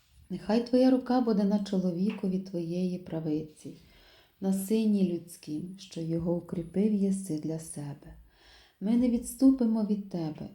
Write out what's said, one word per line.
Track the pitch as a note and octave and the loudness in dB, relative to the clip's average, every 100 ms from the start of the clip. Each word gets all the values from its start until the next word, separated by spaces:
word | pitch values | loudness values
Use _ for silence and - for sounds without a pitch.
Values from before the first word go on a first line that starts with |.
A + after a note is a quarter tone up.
| _ - - | _ -20 -10
Нехай | F3+ - A3+ A#3 | -10 0 0 4
Твоя | B3+ C4 | 6 6
рука | B3+ - B3 | 4 4 2
буде | A3+ G#3 | 4 4
на | G3+ G#3 | 4 2
чоловікові | G3+ F#3+ F#3 E3+ G3+ - F#3+ F#3 | 0 0 0 0 -2 -2 -2 -2
Твоєї | F#3+ F3 E3 F3+ F#3 F3+ | -4 -6 -4 -2 -2 -4
правиці, | - D#3+ D#3+ D3+ D#3 - - - - - - - _ _ | -6 -6 -2 -4 -6 -14 -18 -18 -20 -20 -20 -20 _ _
на | F#3+ | -2
сині | F#3+ G3 A3 G#3+ G3+ F3+ | -2 0 2 2 4 2
людськім, | E3+ - - - D3+ F3+ - | 0 -8 -18 -8 -8 -8 -14
що | - E3+ | -14 -8
його | E3 E3 E3+ F3 | -4 -2 0 -2
укріпив | E3+ F3 E3 F#3+ G#3+ | -4 -8 -4 0 2
єси | G3+ G3 G3 - D#3 | 2 0 0 -4 -6
для | D#3 D#3+ | -4 -8
себе. | - - D3 C#3 - - - _ - - - _ | -8 -12 -12 -14 -18 -20 -20 _ -20 -20 -20 _
Ми | G3 A#3+ | 0 2
не | B3 | 4
відступимо | A#3 - - C4+ C4+ A3+ A3 | 2 -2 4 4 6 2 2
від | G#3 G#3 - | 0 -2 -4
Тебе, | F3 D#3 D3+ - | -6 -6 -8 -12